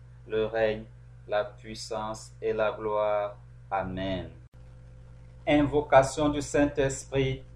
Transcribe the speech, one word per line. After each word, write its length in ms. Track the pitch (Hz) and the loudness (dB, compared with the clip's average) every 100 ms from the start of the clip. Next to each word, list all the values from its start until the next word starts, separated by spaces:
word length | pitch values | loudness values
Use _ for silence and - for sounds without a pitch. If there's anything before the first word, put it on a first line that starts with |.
| - - - | -20 -20 -4
le 180 | 110 107 | 0 0
règne, 380 | 113 110 110 - - - - - | 2 2 2 -6 -16 -20 -20 -2
la 140 | 104 | -2
puissance 880 | 104 - 113 110 - 110 107 110 - - | -2 -6 -14 -12 -8 -6 -6 -8 -12 -6
et 120 | 110 | -2
la 180 | 107 107 | 2 0
gloire. 640 | 101 110 107 107 104 104 - - - - | 0 -2 0 2 2 -2 -6 -16 -20 -6
Amen. 600 | 98 92 92 95 92 82 - - - - - - - - - - - - | -4 -2 -4 -4 -4 -6 -14 -20 -20 -20 -20 -20 -20 -20 -20 -20 -8 2
Invocation 840 | 147 139 147 147 135 131 - 147 | 4 4 2 6 6 6 2 0
du 100 | 147 | 0
Saint-Esprit 1040 | 139 147 143 147 135 135 - 135 135 131 - | 0 2 2 2 0 -2 -4 0 0 -2 -10